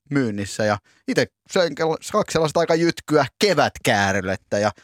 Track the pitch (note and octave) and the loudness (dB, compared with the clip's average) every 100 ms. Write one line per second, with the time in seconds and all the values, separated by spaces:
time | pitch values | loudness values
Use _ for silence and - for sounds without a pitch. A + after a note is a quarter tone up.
0 | _ C#3+ A#2+ G2+ G2+ - G#2+ G#2 - _ | _ -2 -2 -4 -8 -4 -2 -2 -4 _
1 | - D#3+ B2 _ _ G3 E3+ C#3+ D#3+ D#3+ | -4 0 -2 _ _ -2 -2 -2 -4 -4
2 | - G#3+ G3 E3 D#3+ E3+ E3 E3 E3+ - | -4 -4 -2 0 0 0 0 2 2 -2
3 | - D3+ C3 - G#3 D3+ A#2 - - G#2+ | 0 0 0 0 0 2 2 0 0 2
4 | G2 G2 F#2 F#2+ _ G#2 G#2 - | 2 0 -2 -6 _ -2 -2 -4